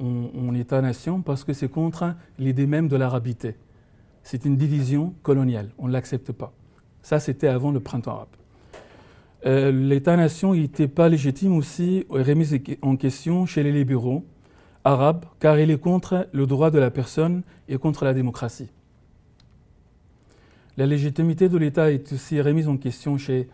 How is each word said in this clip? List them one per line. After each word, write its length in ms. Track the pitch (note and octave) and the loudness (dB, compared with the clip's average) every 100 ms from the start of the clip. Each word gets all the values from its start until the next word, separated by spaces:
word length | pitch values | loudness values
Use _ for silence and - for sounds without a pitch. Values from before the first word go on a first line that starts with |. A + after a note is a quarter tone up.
en, 300 | B2+ A#2+ A#2+ - | -6 -6 -6 -6
en 160 | B2 | -4
État-nation 680 | B2 A#2+ C3+ C3 A#2 - F#3 | -4 -2 -2 -2 -4 -4 -4
parce 240 | E3 C3+ | -4 -6
que 80 | - | -6
c'est 160 | - C3 | -6 -4
contre 460 | D#3+ E3 E3 F3 E3+ - - | -2 -4 -2 -6 -6 -14 -6
l'idée 280 | C3 C3 C#3 | -4 0 0
même 220 | D3+ D#3+ | 0 0
de 80 | C3+ | 0
l'arabité. » 600 | B2+ B2+ A#2+ A#2 A#2 - _ _ _ _ _ _ | 0 -2 -4 -6 -8 -12 _ _ _ _ _ _
C'est 240 | - B2 C#3+ | -10 -4 0
une 100 | C#3 | 0
division 560 | D3 D3 B2+ C#3+ E3 - | 2 0 0 0 -2 -4
coloniale, 460 | - C3+ C3 A2+ G2+ - | 0 2 2 -2 -8 -8
on 120 | B2+ | -4
ne 40 | |
l'accepte 400 | B2+ B2 C3 - | -4 -4 -8 -8
pas. 220 | A#2+ B2 _ _ _ _ _ | -12 -12 _ _ _ _ _
Ça, 180 | - D3+ | -4 -2
c'était 280 | D3 B2+ D3 | -2 0 0
avant 240 | B2+ C#3+ | 0 -2
le 80 | C#3 | -4
printemps 320 | - A#2+ A#2 | -4 -8 -8
arabe. 160 | G#2+ - - _ _ - - - - - - _ - | -10 -14 -20 _ _ -20 -20 -20 -20 -20 -20 _ -6
Euh, 260 | C3 C3+ C3+ | 0 2 4
l'État-nation 840 | C3 C3+ C#3 C#3 F3 D#3+ E3 G3 | 2 2 2 4 4 4 2 0
n'était 340 | F3+ C#3+ - D3 | 2 0 0 0
pas 200 | D#3 E3+ | 4 4
légitime 480 | D#3+ C#3 C3 G3 E3+ | 4 0 0 2 2
aussi, 480 | C#3 - F3 F#3 - | 0 -4 0 0 -2
remis 400 | C3+ C3 D3+ D#3 C#3 C3+ C3+ | 0 2 2 2 -2 -4 -4
en 140 | C3+ C3 | -2 0
question 500 | C3+ - E3 F3 F3+ | 0 -4 -2 -2 0
chez 160 | D#3 | 0
les 80 | C#3+ | 0
libéraux 540 | D3 C3 C3 B2 C#3 - - _ _ _ _ | 0 0 0 -2 -4 -8 -20 _ _ _ _
arabes, 440 | C#3 C3+ C#3+ E3+ - - | 2 4 4 2 -6 0
car 220 | D#3 D3+ | 4 6
il 100 | D#3 | 4
est 80 | D3 | 2
contre 480 | F3 F3+ - F3+ F#3 | 2 0 0 -4 -2
le 140 | C#3 C3+ | -2 0
droit 240 | C#3 D#3+ | 2 4
de 80 | D#3 | 4
la 120 | B2 | 2
personne 520 | B2 B2 - D#3+ F3+ - - - | 0 -4 -2 0 -2 -6 -16 -8
et 80 | C3 | -4
contre 280 | D#3 C#3+ | -2 0
la 80 | C3+ | 0
démocratie. 580 | C3 B2+ - A#2 - A#2 _ _ _ _ _ _ _ _ _ _ _ _ _ _ _ _ _ _ _ _ - | 0 -2 -4 -8 -10 -18 _ _ _ _ _ _ _ _ _ _ _ _ _ _ _ _ _ _ _ _ -2
La 100 | C3+ | 0
légitimité 600 | D3 D3 C3+ E3 D#3+ F#3 | 2 0 0 0 4 2
de 100 | F3 | 4
l'État 340 | D3+ C#3+ D#3 | 2 2 2
est 200 | C#3 - | 2 -4
aussi 280 | C3+ - D3+ | -10 -4 0
remise 260 | C#3+ D#3 D#3 | 2 2 0
en 100 | C3+ | -2
question 420 | C3 A#2+ D3 C#3 | -4 -6 -4 -4
chez 300 | C#3 C3 B2+ | -2 -4 -4